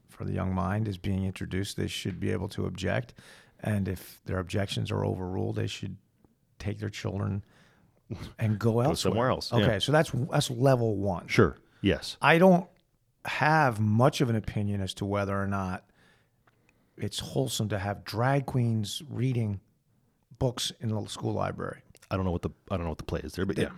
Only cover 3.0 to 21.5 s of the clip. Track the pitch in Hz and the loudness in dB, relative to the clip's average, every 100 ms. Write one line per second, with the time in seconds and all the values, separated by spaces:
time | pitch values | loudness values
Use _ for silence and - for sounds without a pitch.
3 | 120 - - - - _ - 104 95 92 | -4 -12 -20 -20 -20 _ -2 0 0 -4
4 | - - - 95 90 98 98 - 104 104 | -8 -14 -6 -4 -2 -2 -2 -2 -2 0
5 | 101 95 92 98 101 107 104 - 101 95 | 0 -2 -4 -4 -2 -2 -4 -6 -10 -10
6 | _ _ _ _ _ - - 104 107 - | _ _ _ _ _ -10 -8 -6 -6 -6
7 | 107 98 104 101 - _ _ _ _ _ | -6 -2 -2 -4 -6 _ _ _ _ _
8 | - - - - 110 104 117 113 127 - | -12 -12 -10 -2 0 2 2 2 2 2
9 | 92 98 127 85 - 117 104 104 - 151 | 0 2 2 0 0 4 4 4 2 2
10 | 165 123 120 151 - 117 135 131 113 101 | 2 0 0 0 0 2 4 4 2 0
11 | 98 85 - - 90 - _ _ 95 82 | 0 -2 0 4 4 2 _ _ 2 2
12 | - - 139 165 190 175 - _ _ _ | -2 0 6 8 8 6 2 _ _ _
13 | _ _ - - 143 156 143 104 107 107 | _ _ -8 0 4 6 4 4 4 6
14 | 127 - 131 113 - - 101 101 95 - | 6 4 2 0 -2 -2 -2 -2 -4 -4
15 | 101 101 98 98 98 98 95 92 - _ | -2 0 0 0 -2 -2 -2 -6 -10 _
16 | _ _ _ _ _ _ _ _ _ - | _ _ _ _ _ _ _ _ _ -8
17 | 101 - - 143 131 - 107 101 101 98 | -8 -6 -4 -2 -2 -2 -2 -2 -4 -6
18 | - 101 123 139 135 131 117 113 101 - | -6 0 2 2 0 0 0 0 -2 -8
19 | 151 110 127 120 110 98 - _ _ _ | -8 -4 -2 0 -2 -4 -8 _ _ _
20 | _ _ _ - 131 120 - - 117 107 | _ _ _ -2 -2 -2 -6 -4 -4 -4
21 | 104 - 113 101 95 | -4 -6 -2 -2 -2